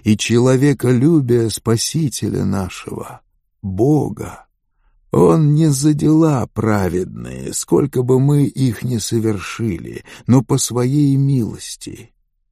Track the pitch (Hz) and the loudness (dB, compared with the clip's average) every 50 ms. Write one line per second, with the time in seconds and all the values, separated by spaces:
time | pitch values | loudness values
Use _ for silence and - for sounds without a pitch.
0 | - 107 107 - - - 113 117 123 127 131 127 139 147 135 - - 123 127 117 | 0 0 0 2 2 2 2 4 4 4 4 4 4 2 2 2 2 2 2 4
1 | 131 160 170 151 135 117 120 120 113 110 - - - 113 113 110 - - - 156 | 4 4 4 2 2 2 2 2 0 -2 -4 -4 -2 -2 0 0 -2 -4 -4 -2
2 | 160 120 - - 107 101 95 92 95 95 98 98 92 90 - - - - - - | -2 -4 -4 -4 -6 -4 -4 -2 -2 -2 -2 -4 -6 -6 -10 -14 -14 -12 -12 -10
3 | - - - - _ _ _ _ _ _ _ _ - 98 92 95 117 143 151 143 | -12 -12 -16 -20 _ _ _ _ _ _ _ _ -10 -6 -2 0 2 2 2 2
4 | 113 113 - - 110 95 82 - - _ _ _ _ _ _ _ _ _ _ _ | 0 -2 -6 -10 -12 -14 -14 -18 -20 _ _ _ _ _ _ _ _ _ _ _
5 | _ _ - - 180 165 165 160 156 147 147 151 165 156 139 131 143 156 151 143 | _ _ 2 4 4 4 4 4 4 2 4 4 4 2 2 2 2 0 2 2
6 | 147 151 156 156 165 156 147 123 101 - - 110 113 110 107 101 95 87 80 90 | 2 2 4 4 4 2 2 0 -2 -4 -6 -4 -2 0 0 0 0 -2 -2 -4
7 | 92 - 53 57 58 62 64 64 65 - - - - - 170 - 143 139 - 127 | -6 -6 -10 -12 -12 -12 -12 -10 -10 -8 -8 -8 -2 0 2 2 2 0 -2 -2
8 | 123 120 131 127 135 143 147 143 143 - - - 131 127 104 - - 123 123 110 | 0 2 2 2 2 2 2 2 2 0 0 0 0 0 -2 -2 -4 -4 -4 -4
9 | - - 117 113 107 110 107 98 - - - - 117 113 - - 58 57 - - | -4 -2 -2 -2 0 -2 -2 -4 -6 -10 -8 -6 -4 -4 -4 -6 -8 -12 -14 -14
10 | - - - - - - 117 135 123 - 143 131 - - 113 123 123 127 139 147 | -16 -20 -20 -6 0 2 2 4 4 2 -2 -2 -2 -2 -2 -2 0 0 0 2
11 | 147 139 139 135 139 139 139 127 110 90 - - - - - - - - - - | 2 2 2 2 2 2 0 0 -2 -4 -6 -10 -14 -16 -16 -16 -16 -16 -16 -16
12 | 107 - _ _ _ _ _ _ _ _ | -18 -20 _ _ _ _ _ _ _ _